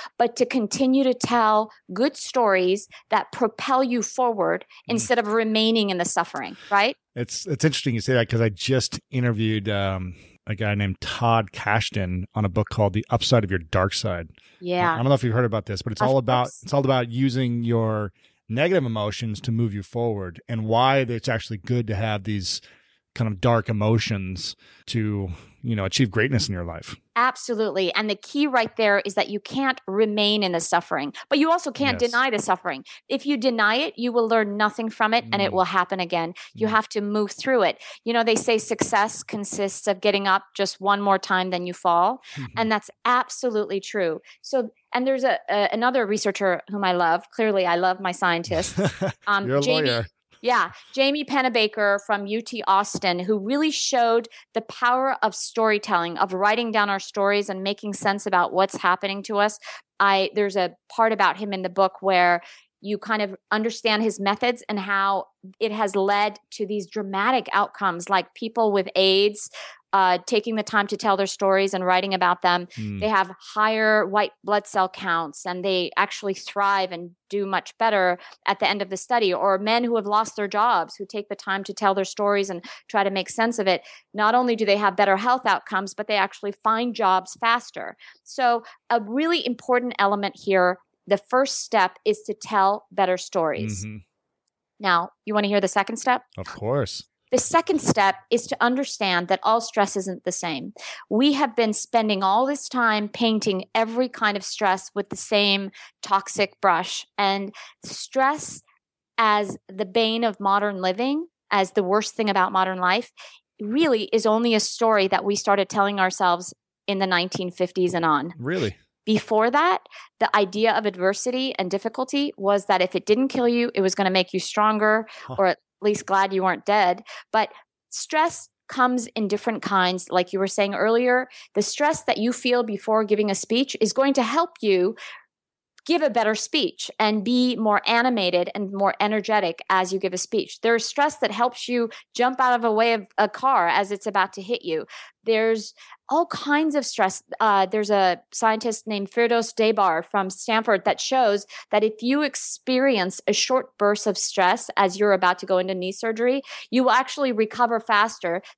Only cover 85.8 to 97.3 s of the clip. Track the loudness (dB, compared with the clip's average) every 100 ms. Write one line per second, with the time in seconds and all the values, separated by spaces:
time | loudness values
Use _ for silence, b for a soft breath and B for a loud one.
85.8 | -4 -8 -2 0 0 -2 -10 -4 0 0
86.8 | -2 0 2 2 -2 -4 0 0 -2 -12
87.8 | -14 -14 B B -14 -2 0 0 -4 B
88.8 | -2 -2 -2 -2 0 0 -2 -6 0 0
89.8 | 0 0 0 2 -4 -6 0 4 4 0
90.8 | _ _ -2 -2 2 0 0 -2 -2 2
91.8 | 2 0 -2 -2 -4 -12 -4 2 2 0
92.8 | _ -2 0 0 -2 -2 -2 -2 -6 -8
93.8 | -10 -14 -18 _ _ _ _ _ _ -6
94.8 | 0 0 0 _ -4 -2 0 0 0 0
95.8 | -2 -2 -2 -2 _ -14 -12 -8 -2 -2
96.8 | -2 -6 -14 _ -2